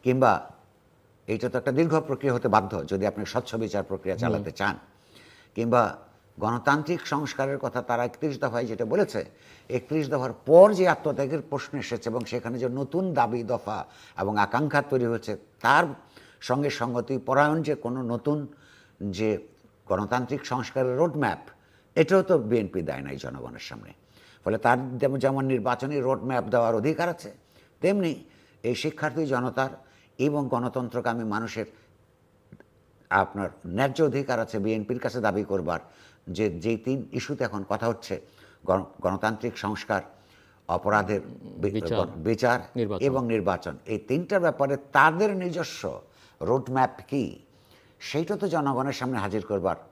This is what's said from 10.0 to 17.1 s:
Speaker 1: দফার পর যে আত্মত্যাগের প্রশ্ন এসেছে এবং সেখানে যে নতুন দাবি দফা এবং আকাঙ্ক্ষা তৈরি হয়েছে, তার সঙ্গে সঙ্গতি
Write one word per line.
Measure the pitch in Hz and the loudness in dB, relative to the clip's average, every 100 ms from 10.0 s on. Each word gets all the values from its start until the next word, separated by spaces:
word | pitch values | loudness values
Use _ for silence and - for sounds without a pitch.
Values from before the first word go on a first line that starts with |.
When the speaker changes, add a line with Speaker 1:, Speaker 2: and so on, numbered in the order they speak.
| 139 | 0
Speaker 1:
দফার | 139 127 - | -2 -4 -6
পর | - 165 208 | 8 12 12
যে | 190 180 | 10 4
আত্মত্যাগের | 151 160 127 135 151 - | 4 -2 -2 -2 -4 -4
প্রশ্ন | 139 - 143 | -8 -6 -8
এসেছে | 107 117 117 | -6 -6 -4
এবং | 117 | -6
সেখানে | 110 120 117 123 | -4 -6 -4 -4
যে | 123 | -4
নতুন | 127 139 170 190 | -2 -2 -2 0
দাবি | 135 117 120 | 0 0 -2
দফা | 113 120 - 104 - - - - | -2 -4 -4 -8 -8 -16 -16 -6
এবং | 95 107 | -2 2
আকাঙ্ক্ষা | 98 120 147 143 | 2 2 2 0
তৈরি | 139 131 | 2 0
হয়েছে, | 120 117 - 104 - _ | 0 -2 -6 -10 -12 _
তার | 123 147 170 139 - - - - | 4 4 4 -4 -18 -20 -20 -16
সঙ্গে | - 131 143 | -2 0 0
সঙ্গতি | 139 127 120 117 | -2 -2 -2 -2